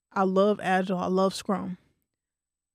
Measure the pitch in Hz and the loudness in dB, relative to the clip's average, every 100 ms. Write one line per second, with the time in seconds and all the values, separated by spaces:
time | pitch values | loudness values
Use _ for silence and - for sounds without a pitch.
0 | _ 208 190 190 202 202 180 185 190 180 | _ -2 0 4 2 2 0 0 0 -2
1 | 180 190 190 - - 185 190 180 _ _ | 0 2 2 0 -4 -6 -6 -12 _ _
2 | _ _ _ _ _ _ _ | _ _ _ _ _ _ _